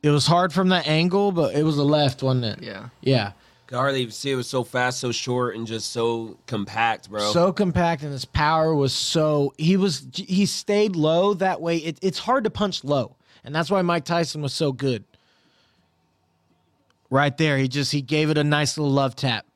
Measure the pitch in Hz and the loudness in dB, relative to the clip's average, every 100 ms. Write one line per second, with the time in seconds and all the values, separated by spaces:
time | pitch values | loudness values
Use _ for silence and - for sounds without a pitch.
0 | 147 147 135 170 180 170 185 185 147 156 | 4 2 4 4 2 2 2 2 2 2
1 | 175 190 202 175 139 120 156 143 143 151 | 2 2 0 2 0 2 0 2 2 4
2 | 143 - 135 127 117 - - 98 123 _ | 2 0 0 0 -2 -6 -12 -12 -14 _
3 | - 131 101 98 _ _ - 123 139 135 | 0 2 0 -8 _ _ -10 -2 0 0
4 | 123 107 139 135 120 131 120 123 123 127 | -4 -6 -4 -4 -2 -4 -2 0 0 -2
5 | 127 120 - 123 123 107 113 110 - 120 | -4 -4 -2 -2 -2 -4 -8 -6 -6 -2
6 | 117 117 113 - - 113 101 107 117 110 | 0 -2 -6 -14 -8 -6 -4 -2 0 -2
7 | - 104 104 135 180 180 196 175 170 165 | -6 -4 0 2 2 2 0 2 0 -2
8 | 147 135 - - 151 160 160 156 135 - | -6 -10 -6 0 2 4 2 2 2 0
9 | - 165 156 147 143 - 160 190 196 139 | -2 0 2 2 0 0 2 4 2 -2
10 | 135 127 190 185 202 - - 208 214 180 | -8 -14 -4 0 0 -2 -2 0 2 2
11 | 151 165 196 196 190 175 170 170 156 156 | 2 4 2 2 0 -2 -2 -4 -4 -4
12 | 190 - - 262 214 - 202 - 135 143 | -4 -4 0 0 0 -2 -4 -4 -2 -2
13 | 120 _ _ _ - 151 156 196 175 170 | -2 _ _ _ -8 -4 0 0 2 0
14 | 143 170 165 151 143 - 156 131 135 117 | 0 -2 -2 -4 -6 -2 -2 0 -2 -2
15 | 101 _ _ _ _ _ _ _ _ _ | -6 _ _ _ _ _ _ _ _ _
16 | _ _ _ _ _ _ _ _ _ _ | _ _ _ _ _ _ _ _ _ _
17 | _ 135 143 135 156 139 135 143 135 147 | _ 2 2 2 0 2 0 0 -2 -2
18 | 131 151 151 151 147 147 147 - 147 139 | -2 0 2 2 2 2 0 -2 0 2
19 | 135 131 139 110 - | 0 -2 -4 -4 -6